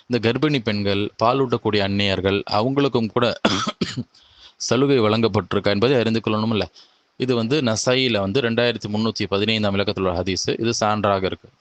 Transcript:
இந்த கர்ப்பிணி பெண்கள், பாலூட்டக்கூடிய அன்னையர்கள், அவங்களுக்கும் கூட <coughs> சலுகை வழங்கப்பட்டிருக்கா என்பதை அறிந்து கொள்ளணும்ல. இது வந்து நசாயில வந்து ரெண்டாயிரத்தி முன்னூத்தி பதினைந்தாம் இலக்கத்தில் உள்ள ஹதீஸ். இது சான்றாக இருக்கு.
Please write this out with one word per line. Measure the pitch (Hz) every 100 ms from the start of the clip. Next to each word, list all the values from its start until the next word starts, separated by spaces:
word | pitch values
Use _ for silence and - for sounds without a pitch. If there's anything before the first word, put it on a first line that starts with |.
இந்த | - 120
கர்ப்பிணி | 110 127 151 143
பெண்கள், | 113 104 98 98 104 -
பாலூட்டக்கூடிய | 113 135 131 120 110 104
அன்னையர்கள், | 98 101 101 92 95 98 -
அவங்களுக்கும் | 104 120 139 139 120 113
கூட | 123 120 -
<coughs> | - 107 - - - - - _ _ - - -
சலுகை | - 120 143 135
வழங்கப்பட்டிருக்கா | 107 110 113 101 87 101 101
என்பதை | 101 120 135
அறிந்து | 110 113
கொள்ளணும்ல. | 110 107 110 110 90 - - _ _ -
இது | 127
வந்து | 120 113 151
நசாயில | 123 110 - 127 131 107
வந்து | 98 120
ரெண்டாயிரத்தி | 117 113 120 113 104
முன்னூத்தி | 107 113 - 101
பதினைந்தாம் | 98 107 110 104
இலக்கத்தில் | 98 101 98
உள்ள | 95
ஹதீஸ். | 87 92 90 - -
இது | 113
சான்றாக | 117 107 107 101 98
இருக்கு. | 92 - - _